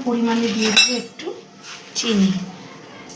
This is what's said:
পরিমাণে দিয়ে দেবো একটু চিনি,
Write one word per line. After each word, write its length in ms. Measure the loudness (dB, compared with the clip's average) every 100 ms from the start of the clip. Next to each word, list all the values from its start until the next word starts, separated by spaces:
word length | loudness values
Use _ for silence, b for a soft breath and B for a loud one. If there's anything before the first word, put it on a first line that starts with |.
পরিমাণে 440 | 2 2 2 2 2
দিয়ে 220 | 2 4
দেবো 260 | 6 4 2
একটু 380 | -4 -10 -10 -10 -14 -18 -16 -16 -10
চিনি, 380 | -4 0 4 4 2 -4 -10 -16 -16 -18 -18 -12